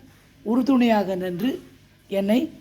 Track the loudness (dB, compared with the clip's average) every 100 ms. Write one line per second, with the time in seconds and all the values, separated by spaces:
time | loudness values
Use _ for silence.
0 | -20 -20 _ -12 -2 0 2 2 4 2
1 | 0 -4 -6 -4 -4 -6 -10 -20 -20 _
2 | _ -4 0 0 0 -8